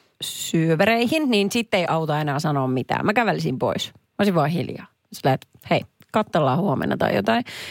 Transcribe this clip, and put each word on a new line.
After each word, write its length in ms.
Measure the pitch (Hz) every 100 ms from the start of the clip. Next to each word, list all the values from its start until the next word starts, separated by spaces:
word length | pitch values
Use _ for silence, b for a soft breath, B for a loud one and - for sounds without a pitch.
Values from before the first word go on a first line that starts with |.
| _ _
syövereihin, 1080 | - - - 165 160 160 202 233 240 320 285
niin 200 | 208 196
sit 240 | 240 -
ei 100 | 196 170
auta 320 | 160 160 151
enää 180 | 151 139
sanoa 300 | 165 143 131
mitään. 380 | 127 - - 180
Mä 60 |
kävelisin 460 | 214 220 156 160 131
pois. 320 | 107 - -
Mä 60 | - _ -
olisin 160 | 202
vaan 160 | 170 147
hiljaa. 360 | 175 - - - _ _
Sillä, 200 | - 139
että 140 | 135 - _ -
hei, 100 | 147 - _ -
katsellaan 460 | 220 214 175 139 127
huomenna 380 | 185 131 - -
tai 180 | - -
jotain. 280 | - 233 - B B